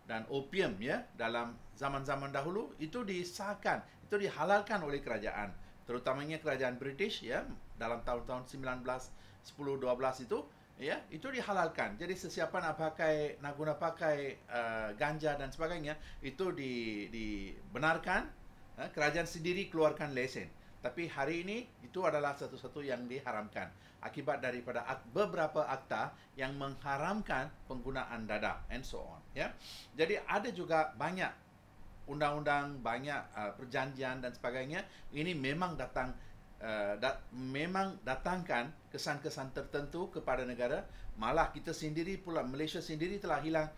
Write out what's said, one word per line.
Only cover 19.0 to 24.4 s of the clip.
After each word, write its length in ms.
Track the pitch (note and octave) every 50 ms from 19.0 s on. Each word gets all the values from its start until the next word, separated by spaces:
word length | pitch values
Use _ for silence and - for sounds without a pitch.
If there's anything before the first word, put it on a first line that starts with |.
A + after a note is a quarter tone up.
| D3 D3 D3 E3+ E3 -
sendiri 400 | - E3 D#3+ F3+ F3+ G3 G3 -
keluarkan 480 | - D#3+ D#3 D3+ D3 - D#3 C#3+ C3+
lesen. 320 | B2+ B2+ C3 - B2 F#2 E2+ - - - - - -
Tapi 320 | - B2 - E3+ E3+ D#3
hari 320 | - C#3 C#3 D3 E3+ E3+
ini 240 | F3 F#3+ G#3+ A#3+ B3 - - -
itu 180 | B2+ A#2 - F3+ F#3
adalah 320 | D#3+ D3 D3 C#3+ C#3+ C#3 -
satu-satu 420 | D3 B2 C3+ B2 - B2 - D3+ C#3+
yang 180 | C3+ B2 A#2+ B2 A#2+
diharamkan 560 | B2 C#3 C3 B2+ A2 G#2+ G#2+ G#2 - G2+ F#2 F2 - - - - - -
akibat 400 | - A2 - D3 C3+ D3 C#3+
daripada 480 | B2